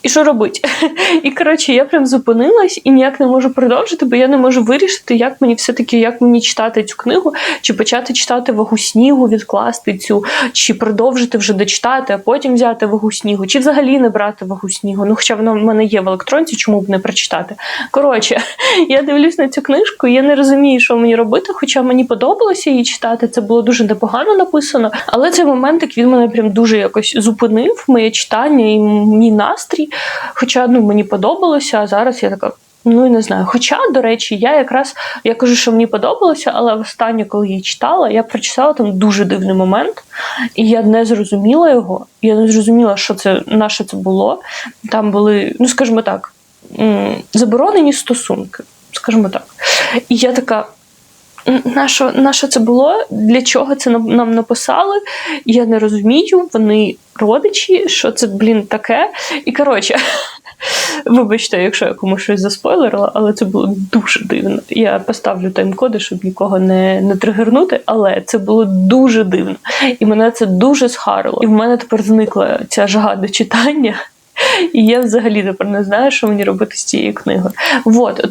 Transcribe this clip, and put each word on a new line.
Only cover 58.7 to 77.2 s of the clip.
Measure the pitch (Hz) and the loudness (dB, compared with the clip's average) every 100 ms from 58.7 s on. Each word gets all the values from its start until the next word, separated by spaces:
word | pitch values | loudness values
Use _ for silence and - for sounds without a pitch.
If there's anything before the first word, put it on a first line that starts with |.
| 214 - 233 370 - - 311 | -6 -2 0 -2 -4 -10 -6
І, | 269 | -6
коротше, | 247 285 214 - - - 571 - - - | -2 0 0 0 -2 -2 -6 -8 -16 -20
<laughs> | - 539 587 539 311 | -12 -8 -6 -6 -6
вибачте, | 285 240 220 220 - 185 | 0 2 2 -2 -2 -2
якщо | 185 202 | -2 -2
я | 190 | -4
комусь | - 190 190 | -4 -4 -4
щось | - 202 | -2 -2
заспойлерила, | 196 202 - 370 240 202 202 | -2 -4 -2 0 0 0 -2
але | - 214 | 0 -2
це | 208 | 0
було | 196 196 190 190 190 | -2 0 -2 -4 0
дуже | 226 - - | -2 0 -4
дивно. | - - 196 202 - | -2 -4 -2 -4 -4
Я | 226 214 196 | 0 0 0
поставлю | 196 226 - 190 185 | -4 -4 -4 -4 -4
тайм-коди, | 185 190 190 254 214 | -2 -4 -2 -2 -2
щоб | - 180 | -6 -6
нікого | 190 185 196 190 | -6 -4 -2 0
не, | 190 185 190 190 | 2 2 2 0
не | 196 | 0
тригернути, | 190 214 208 226 254 370 - | 0 0 0 2 2 2 -2
але | - 220 196 196 | -2 0 0 -2
це | 190 220 | -2 -4
було | 196 220 | 2 2
дуже | 208 185 190 254 262 220 | 2 2 4 4 4 2
дивно. | 196 185 190 190 - - 269 247 | 0 -2 -2 -6 -8 -2 -2 0
І | |
мене | 214 214 226 | 0 2 2
це | 233 | 0
дуже | 214 185 254 285 247 | 0 2 2 2 0
схарило. | - - 98 - - | -2 -2 -2 -2 0
І | 220 | 2
в | |
мене | 214 233 240 | 2 2 -2
тепер | - 220 | -2 -4
зникла | 202 220 214 196 196 - - | 2 2 2 0 0 -2 -2
ця | - 202 | -2 0
жага | 208 208 | 2 0
до | 196 202 | -2 -4
читання. | - 220 233 254 302 233 - - _ _ - 539 453 349 | -4 -2 0 0 0 -2 -4 -14 _ _ -4 -2 0 0
І | 269 | 2
я | 220 240 | 2 2
взагалі | 240 226 226 214 | 2 0 0 -2
тепер | 196 190 196 | -2 -4 -4
не | 202 | -4
знаю, | 196 202 269 | -2 0 0
що | - 214 | 0 -2
мені | 208 | 0
робити | 196 190 214 | -2 -2 -4
з | - | -6
цією | - - - | -6 -4 -4
книгою. | - | -4